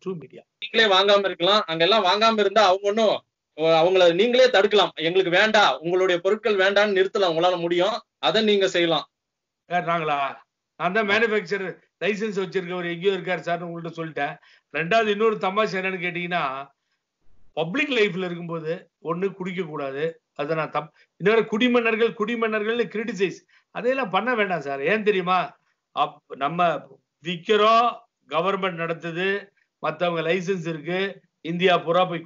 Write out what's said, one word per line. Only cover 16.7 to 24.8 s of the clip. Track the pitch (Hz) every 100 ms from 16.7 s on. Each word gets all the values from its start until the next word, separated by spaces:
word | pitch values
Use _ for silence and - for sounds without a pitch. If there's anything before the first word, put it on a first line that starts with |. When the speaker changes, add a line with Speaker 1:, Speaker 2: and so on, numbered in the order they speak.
| _ _ _ _ _ - - -
Speaker 1:
public | - 165 240 302
லைஃப்ல | 240 208 175 180
இருக்கும்போது | 170 170 165 156 175 - _
ஒண்ணு | 151 170 196
குடிக்க | 190 185 180
கூடாது, | 165 151 139 139 160 165 _
அதை | - 147 160
நான் | 147
தப்-, | 147 156 _ _ -
இன்னொரு | 180 226 220
குடிமன்னர்கள், | 214 247 240 226 220 226
குடிமன்னர்கள்னு | 185 208 233 226 220 208 240
criticize, | 220 208 226 185 185 - _ _ _
அதையெல்லாம் | 170 226 269 233
பண்ண | 190 233 233
வேண்டாம் | 202 170
சார். | 139 139